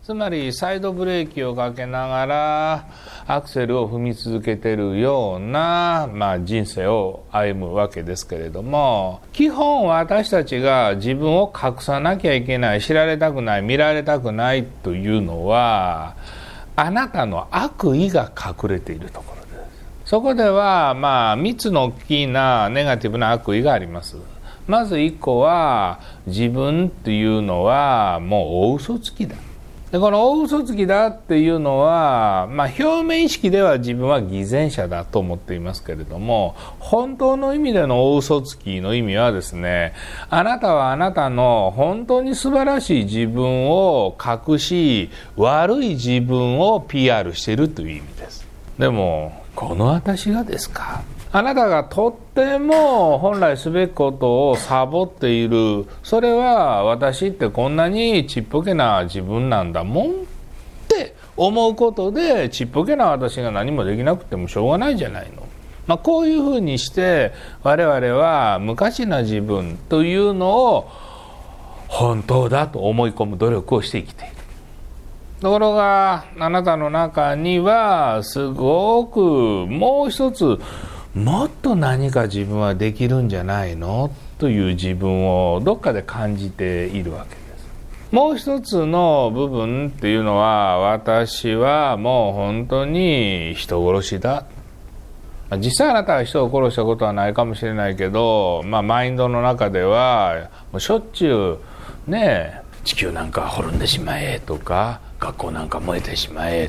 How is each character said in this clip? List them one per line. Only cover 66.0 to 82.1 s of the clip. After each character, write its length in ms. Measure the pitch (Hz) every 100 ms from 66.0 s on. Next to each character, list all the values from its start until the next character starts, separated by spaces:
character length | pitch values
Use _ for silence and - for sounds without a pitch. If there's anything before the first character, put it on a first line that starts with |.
| - 330
う 80 | 320
い 80 | 311
う 60 |
ふ 100 | 277
う 80 | 262
に 180 | 170 131
し 100 | -
て、 440 | - 185 165 110 - - -
我 200 | 139 156
々 220 | 165 139 123 123
は 440 | 165 156 113 95
無 160 | 104 117
価 160 | 208
値 120 | 247
な 180 | 226 147
自 180 | 113 107
分 360 | 107 101 87 82 -
と 160 | 160
い 100 | 170
う 200 | 190 208
の 160 | 190 185
を 380 | 220 254 156 - - - - - - - - - - -
本 340 | - 120 113
当 260 | 101 127 123
だ 200 | 135 147
と 100 | 113
思 300 | 98 113 117
い 20 |
込 140 | 107
む 140 | 104 95
努 120 | 110
力 240 | 110 90
を 80 | 120
し 80 | -
て 100 | 113
生 80 | -
き 60 |
て 100 | -
い 40 | -
る。 60 | - - - - - - - - - - -
と 100 | 190
こ 80 | 208
ろ 160 | 214
が、 520 | 208 202 196 190 175 - 170
あ 100 | 165
な 140 | 180
た 140 | 180 160
の 140 | 151
中 440 | 156 165 - 143
に 240 | 143 170 180
は 640 | 185 226 214 180 139 110
す 280 | 98 135 139
ご 540 | 131 131 165 202 233 233
く 120 | 226
も 840 | 185 143 117 98 90 135 214 277 277
う 40 |
一 200 | - 262
つ、 300 | 262 151 101 - - - - -
も 300 | - 110 185
っ 60 | 294 -
と 140 | 277 202
何 340 | 143 127 139